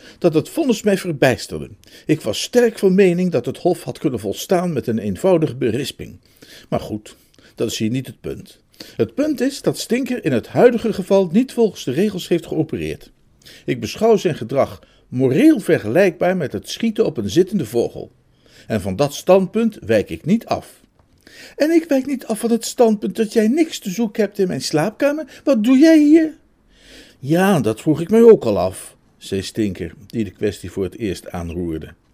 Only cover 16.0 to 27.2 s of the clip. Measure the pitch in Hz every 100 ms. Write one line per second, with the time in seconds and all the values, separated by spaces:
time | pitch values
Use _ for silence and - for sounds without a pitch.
16 | 196 - 175 185 131 - - - 226 214
17 | 190 123 101 143 185 202 127 117 95 -
18 | - _ _ _ _ - - 110 95 95
19 | 139 - - 190 185 220 233 - 98 110
20 | - - 147 226 - 87 - - _ _
21 | _ _ _ - - - 302 330 330 269
22 | 269 262 - 214 233 233 - - 226 214
23 | 220 180 214 233 220 302 320 - 208 180
24 | 226 220 202 - 185 143 - 151 185 -
25 | 285 302 302 - - 247 214 262 320 320
26 | 294 320 311 - _ _ _ _ _ -
27 | - _